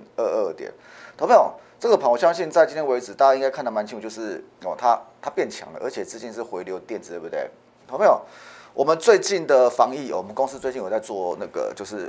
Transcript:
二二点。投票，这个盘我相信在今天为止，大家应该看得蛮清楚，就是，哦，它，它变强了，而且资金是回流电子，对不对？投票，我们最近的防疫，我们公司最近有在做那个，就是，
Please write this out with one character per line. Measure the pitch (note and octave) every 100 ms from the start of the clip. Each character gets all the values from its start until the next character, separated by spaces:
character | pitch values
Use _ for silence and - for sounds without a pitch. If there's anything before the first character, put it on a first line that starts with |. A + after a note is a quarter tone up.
| C#2+ -
二 |
二 | A2 G#2+ G2
点。 | D#2+ - - _ - - -
投 | E3+
票， | A#3 A#2+ - - _
这 | A#3
个 | G#3+
盘 | B2+
我 | A#2+
相 | F3
信 | E3+ D#3+
在 | E3
今 | D#3 D3
天 | D3
为 | B2
止， | B2
大 | G2 C3+
家 |
应 | C3+
该 | C3+
看 | C3+
得 | B2+
蛮 | A2
清 | G#2 A2+
楚， |
就 | G#2+
是， | G#2+ A2 E2+ - _
哦， | F#2 D#2+
它， | B2 A#2 - _
它 | C#3+
变 | - B2+
强 | - -
了， | D#2+
而 | B2
且 | A2+
资 | F#2+ A2+
金 | A#2
是 | G#2+
回 | A2+ F#2
流 | F2+ F#2
电 | - A2
子， | -
对 | E2+
不 | D#2+
对？ | D2+ B1+ - _ _ -
投 | C3+
票， | G3+ E3 - - - - -
我 | -
们 | C#3 D#3+
最 | - G3
近 | F#3+ F#3+ D3+
的 | C3+ B2
防 | A#2+ A#2
疫， | C3 C3
我 | E2
们 | F#2+
公 | A2 C3+
司 | C3+
最 | C3
近 | B2+
有 | F#2+
在 | A2
做 | - G2+ F2+ E2
那 | F#2+
个， | E2 A1
就 | -
是， | F#2+ G#2